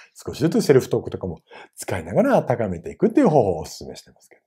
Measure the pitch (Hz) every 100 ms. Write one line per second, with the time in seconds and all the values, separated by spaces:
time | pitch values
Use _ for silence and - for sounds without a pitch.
0 | - - - - 160 233 - 131 - 117
1 | - - 95 82 _ - - - - 98
2 | 82 131 269 208 135 123 107 85 - -
3 | 220 269 247 147 101 87 - - 69 -
4 | - _ _ _